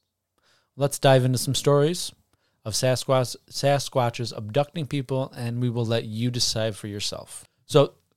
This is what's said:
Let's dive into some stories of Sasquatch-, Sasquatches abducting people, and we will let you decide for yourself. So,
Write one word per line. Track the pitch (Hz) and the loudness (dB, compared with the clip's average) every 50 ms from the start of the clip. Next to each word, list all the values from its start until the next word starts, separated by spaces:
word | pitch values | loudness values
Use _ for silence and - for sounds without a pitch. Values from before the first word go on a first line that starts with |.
| _ _ _ _ _ _ _ _ _ _ _ _ _ _ - | _ _ _ _ _ _ _ _ _ _ _ _ _ _ -6
Let's | 131 139 139 - - | -2 -2 -2 -2 2
dive | - 135 135 131 123 | 6 6 6 6 6
into | 131 127 | 2 0
some | 120 - 139 123 | 0 0 -2 -2
stories | - - 147 143 143 147 160 180 175 - - - _ _ _ _ _ _ _ _ _ - | 0 2 4 4 4 4 2 0 -4 -8 -10 -12 _ _ _ _ _ _ _ _ _ -10
of | 110 98 | -6 -4
Sasquatch-, | - 131 127 127 120 - - 131 131 123 - - - _ - | 0 2 2 0 0 0 2 2 2 2 -2 -6 -14 _ -14
Sasquatches | - - - 139 143 139 - - - 135 120 120 - - 117 - - | -8 -2 0 2 2 2 -2 -2 0 0 0 0 -2 -4 -8 -8 -8
abducting | - 107 104 104 143 147 - - 170 147 | -10 -10 -2 -2 -2 -2 -2 -4 -8 -8
people, | - 143 143 127 - 135 131 135 - - | -6 -6 -6 -4 -4 -4 -4 -4 -6 -8
and | 135 120 117 120 123 | -6 -6 -4 -2 -2
we | 123 120 | -2 -2
will | 113 120 117 | 0 -2 0
let | 110 117 117 - | 0 0 0 -2
you | 110 107 110 120 123 | -4 -4 -2 -2 -2
decide | 120 123 - - - 113 110 113 101 | 0 0 -2 -2 0 -2 -2 -2 -4
for | - - | -6 -10
yourself. | 104 101 104 - - - - - - - - - _ _ _ _ | -10 -8 -6 -6 -6 -8 -8 -12 -14 -20 -20 -20 _ _ _ _
So, | - - 143 143 - _ _ _ _ _ | 2 4 4 4 4 _ _ _ _ _